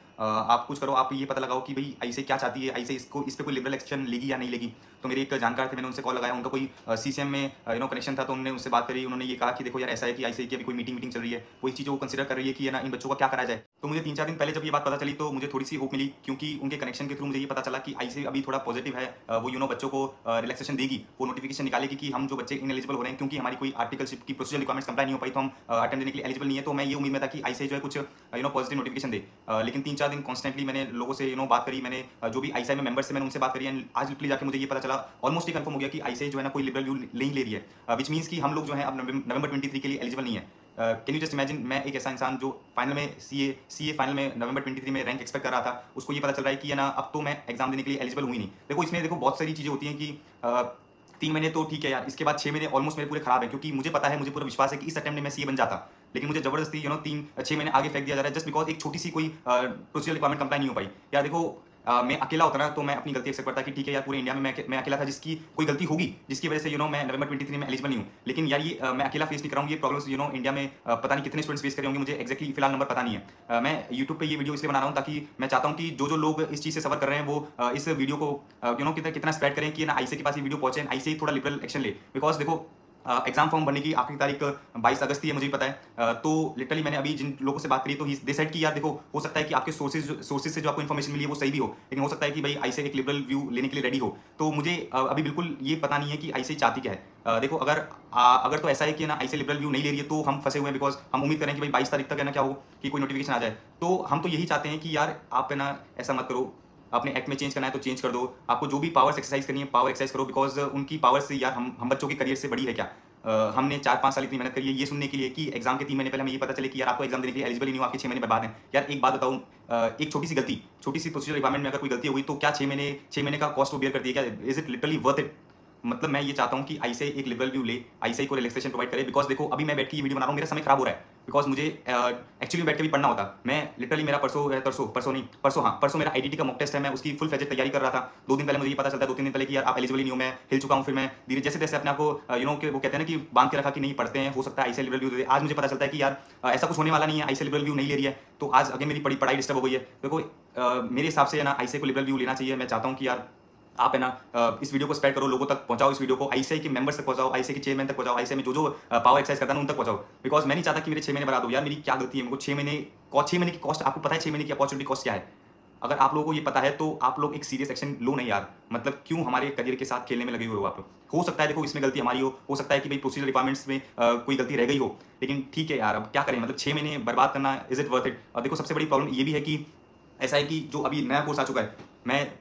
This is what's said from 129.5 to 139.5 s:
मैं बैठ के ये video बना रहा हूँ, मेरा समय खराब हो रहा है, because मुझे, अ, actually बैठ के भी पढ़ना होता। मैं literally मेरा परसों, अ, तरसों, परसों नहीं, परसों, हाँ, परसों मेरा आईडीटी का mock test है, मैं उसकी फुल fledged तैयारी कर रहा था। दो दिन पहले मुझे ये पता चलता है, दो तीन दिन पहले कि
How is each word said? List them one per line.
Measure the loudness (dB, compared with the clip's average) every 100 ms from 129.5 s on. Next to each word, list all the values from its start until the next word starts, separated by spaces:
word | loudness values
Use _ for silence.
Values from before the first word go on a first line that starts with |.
| 0
मैं | 0 0
बैठ | -2
के | -2
ये |
video | -2 0
बना |
रहा | 0
हूँ, | 0
मेरा | 0
समय | 0
खराब | 4 6
हो |
रहा | 4
है, | 0 -8 -20 0
because | 2 4
मुझे, | 2 0 -2 0
अ, | 2 2 0 -8 -10
actually | -4 0 2
बैठ | 2
के |
भी | 2
पढ़ना | 4 4
होता। | 2 -2 -4 -2
मैं | 0 -2 -6
literally | -2 0 2
मेरा | 2
परसों, | 2 2 2
अ, | 2
तरसों, | 0 0 -2
परसों | -2 -2
नहीं, | -2 -4 0
परसों, | 2 4
हाँ, | 2 4
परसों | 2 4
मेरा | 2
आईडीटी | 2 0 0
का |
mock | 0 2
test | 0
है, | 0
मैं | 0
उसकी | -2 -2
फुल | -2 0
fledged | 0 0
तैयारी | 2 2
कर | 4
रहा | 2
था। | 0 -2 -6 0
दो | 2
दिन | 4
पहले | 2
मुझे | 2
ये |
पता | 2 0
चलता | 2
है, | 0
दो |
तीन | 0
दिन | 0
पहले | 0
कि | 0